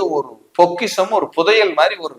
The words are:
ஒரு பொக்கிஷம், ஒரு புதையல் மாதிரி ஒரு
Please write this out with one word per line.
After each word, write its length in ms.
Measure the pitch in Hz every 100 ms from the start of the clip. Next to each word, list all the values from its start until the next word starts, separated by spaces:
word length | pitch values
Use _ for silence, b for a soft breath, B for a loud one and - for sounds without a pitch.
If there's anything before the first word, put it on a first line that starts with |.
| 185
ஒரு 200 | 151 127 113 _
பொக்கிஷம், 580 | - 175 175 220 - 190 214
ஒரு 100 | 143
புதையல் 400 | - 165 220 202
மாதிரி 200 | 151 175 202
ஒரு 100 | 156